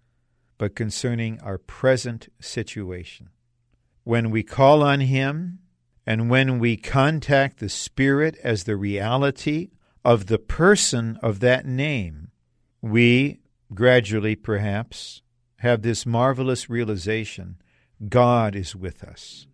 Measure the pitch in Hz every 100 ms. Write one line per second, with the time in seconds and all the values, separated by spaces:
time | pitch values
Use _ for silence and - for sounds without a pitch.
0 | _ _ _ _ _ - 104 - 110 -
1 | 127 117 113 110 104 95 - - 131 127
2 | 123 113 - _ - - 107 107 92 90
3 | 85 - - _ _ _ _ _ _ _
4 | - 117 117 110 101 - 135 151 143 139
5 | 131 135 135 151 175 180 _ _ _ _
6 | - 110 117 127 131 123 120 113 - 139
7 | 135 160 139 139 135 - 101 - - -
8 | 135 139 156 - 123 107 - 101 101 101
9 | 107 131 143 135 156 151 180 _ _ _
10 | 123 117 95 110 - - 175 208 - 120
11 | 113 113 113 98 123 127 139 127 151 135
12 | 87 76 85 _ _ _ _ _ 113 113
13 | 120 123 143 - _ _ - 98 123 127
14 | 101 110 107 107 - 104 104 101 117 -
15 | - - _ _ _ - 120 120 113 110
16 | 120 117 131 127 131 123 - 117 110 101
17 | 92 110 107 - 90 90 _ _ _ -
18 | 107 123 120 120 110 98 90 95 92 -
19 | - - - - -